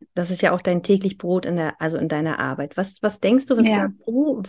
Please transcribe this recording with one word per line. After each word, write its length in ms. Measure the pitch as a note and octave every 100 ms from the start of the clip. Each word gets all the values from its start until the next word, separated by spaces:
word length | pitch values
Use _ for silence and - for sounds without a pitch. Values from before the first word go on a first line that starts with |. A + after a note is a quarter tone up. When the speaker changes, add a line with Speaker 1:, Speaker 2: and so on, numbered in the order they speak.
| -
Speaker 1:
Das 180 | - F3
ist 100 | F3+
ja 120 | F3+
auch 80 | F3+
dein 220 | - F3+
täglich 340 | E3+ G3 F#3+ -
Brot 280 | F3 F3+ -
in 120 | E3+
der, 240 | D#3 -
also 160 | D#3+ D#3+
in 100 | D#3+
deiner 320 | D3+ D#3+ -
Arbeit. 380 | C3+ C3+ C#3+ -
Was, 240 | G3 -
was 160 | G#3+ G3+
denkst 260 | G3 B3+ C4
du, 100 | A#3
was 140 | A3+
Speaker 2:
Ja. 20 |
Speaker 1:
glaubst 340 | G#3 G3 G3 -
du, 340 | A#3+ D4+ A#3